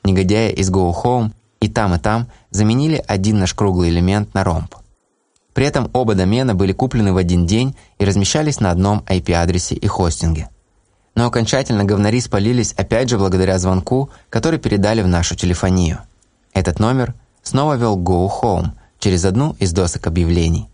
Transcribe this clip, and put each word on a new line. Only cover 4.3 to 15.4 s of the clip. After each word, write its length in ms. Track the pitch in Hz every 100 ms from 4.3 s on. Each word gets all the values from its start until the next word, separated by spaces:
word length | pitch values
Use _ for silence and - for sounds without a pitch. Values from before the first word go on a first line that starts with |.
на 100 | 98
ромб. 320 | 95 80 78 - - _ _ _ _ _ _
При 120 | - 139
этом 240 | 147 117
оба 220 | 127 117 95
домена 400 | 92 113 131 95
были 180 | 95
куплены 400 | - 131 127 101
в 40 | 92
один 280 | 87 90 85
день 320 | 110 131 135 - _
и 60 | 101
размещались 540 | 98 95 151 151 139
на 120 | 101
одном 320 | 87 98 104 -
I 140 | 92
P-адресе 540 | - 85 85 90 - -
и 120 | 104
хостинге. 640 | - 87 - 82 78 76 _ _ _ _ _ _ -
Но 120 | 120
окончательно 580 | 120 110 135 139 107 98
говнари 340 | 101 104 120
спалились 540 | 120 104 104 123 110
опять 340 | - 98 113 127
же 100 | 117
благодаря 400 | 95 92 92 92
звонку, 500 | 90 92 - 127 139 - _
который 280 | 113 160 160
передали 440 | 113 104 101 113
в 40 | 95
нашу 280 | 87 85
телефонию. 640 | -